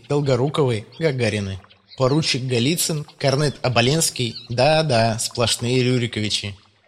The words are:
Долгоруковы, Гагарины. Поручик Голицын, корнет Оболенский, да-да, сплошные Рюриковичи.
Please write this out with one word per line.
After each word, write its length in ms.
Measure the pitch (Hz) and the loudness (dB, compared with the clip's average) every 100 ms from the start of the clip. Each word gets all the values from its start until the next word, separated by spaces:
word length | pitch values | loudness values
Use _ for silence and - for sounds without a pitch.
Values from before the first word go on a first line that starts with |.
| - | -4
Долгоруковы, 800 | 147 139 120 139 156 131 110 - - | -2 0 0 0 0 0 0 -6 -4
Гагарины. 600 | 160 131 113 104 98 95 - - _ - | -2 0 0 0 -4 -8 -14 -20 _ 0
Поручик 480 | 131 147 156 131 | 2 2 0 -2
Голицын, 600 | 131 123 123 175 - 156 147 - | -2 0 0 0 -2 -4 -8 -2
корнет 400 | 139 135 147 - | 0 2 0 -2
Оболенский, 760 | 127 117 120 160 - - 120 - - | -2 2 2 2 0 -2 -6 -6 -6
да-да, 680 | 120 139 156 156 117 113 110 | 2 2 4 2 2 2 0
сплошные 640 | - - 117 - 120 127 | -4 -2 -2 -2 -2 0
Рюриковичи. 720 | 123 127 117 - 107 - 101 98 _ _ | 2 0 -2 -4 -4 -4 -6 -12 _ _